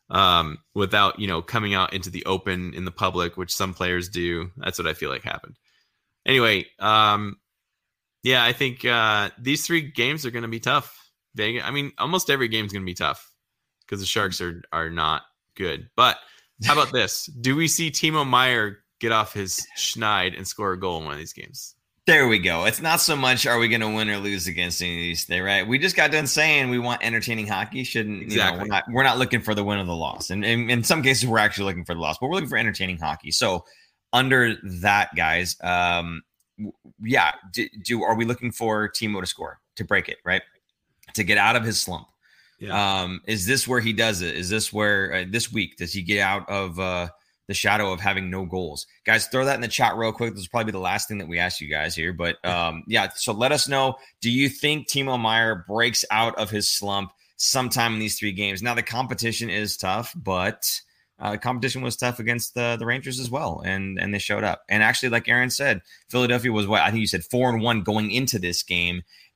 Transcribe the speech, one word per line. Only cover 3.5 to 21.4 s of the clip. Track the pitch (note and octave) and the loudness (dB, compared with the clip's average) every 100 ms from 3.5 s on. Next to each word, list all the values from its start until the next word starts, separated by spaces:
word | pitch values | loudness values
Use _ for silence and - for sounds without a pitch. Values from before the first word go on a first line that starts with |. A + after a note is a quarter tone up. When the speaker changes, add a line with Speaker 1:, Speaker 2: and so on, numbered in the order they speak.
Speaker 1:
some | - F#2+ | -4 -4
players | F2+ F2+ F2+ F2+ | -2 -2 0 -2
do. | F#2 F2 E2+ F2 A2 | -4 -2 -2 -6 -8
That's | F#2 - | -6 -4
what | E2 | -4
I | |
feel | D#2 D2 | -4 -4
like | C2 | -6
happened. | - - - - _ _ _ _ _ _ - | -6 -8 -12 -20 _ _ _ _ _ _ 2
Anyway, | C3 A#2 G2+ - - | 4 6 4 0 -4
um, | G2+ G#2+ G#2+ G#2 G#2 G2 _ _ _ _ _ _ _ _ | 4 6 6 4 0 -10 _ _ _ _ _ _ _ _
yeah, | B2 B2+ | 2 4
I | A#2+ | 4
think, | B2 C3+ B2 | 2 -2 -2
uh, | B2 A#2+ A2 G#2 G2+ - | 0 4 4 2 0 -4
these | A#2+ D3+ - | -2 -2 0
three | E3 | -2
games | C#3+ - B2 D3+ C3+ | -2 -2 -2 -2 -4
are | |
gonna | A#2 A#2 | -6 -6
be | A2+ | -4
tough. | B2 C#3 - - _ _ _ | 0 0 0 -10 _ _ _
Vegas, | - G#2+ A#2 | -4 -4 -2
I | C2+ | -4
mean, | C#3+ C#3+ - | -4 -6 -4
almost | C3 F3+ - | -2 0 0
every | C#3 A#2+ | 0 0
game's | A2 G2+ | -2 -4
gonna | G2 | -6
be | F#2 | -8
tough | F2 D2+ C#2 - _ _ _ _ _ _ | -4 -2 -4 -10 _ _ _ _ _ _
'cause | G#2 | -6
the | F#2+ | -2
Sharks | - G2+ F2 | 0 0 -2
are, | F2+ E2+ - | -6 -8 -6
are | D#2+ E2 | -4 -4
not | E2 D#2 D#2 - _ _ | -2 0 -2 -4 _ _
good. | - F#2 D2 - | -6 -4 -4 -4
But | - B2 - - - _ - | 2 4 2 -6 -20 _ -4
how | G#2+ | 2
about | D3 C#3 | 4 4
this? | C3 G2 - - | 2 0 -2 -8
<laughs> | C#3 | -4
Do | B2 | 0
we | C#3+ E3 | 2 2
see | - E3 | 0 -2
Timo | - D#3+ D#3 C#3 | 0 0 2 4
Meier | B2 B2+ A#2+ G#2+ G2 _ - | 4 4 4 0 -4 _ -4
get | A2+ | 2
off | A2+ G#2 | 2 2
his | G#2 F#2+ - - - | -2 -4 -4 -6 -6
schneid | - A#2 A2 G#2 F#2 E2+ | -6 -2 0 2 0 -4
and | F#2+ | -8
score | - G2+ | -4 -4
a | F#2 | -2
goal | F#2+ E2 | -4 -4
in | |
one | D#2 | -6
of | D2 | -10
these | D#2+ | -12
games? | - | -16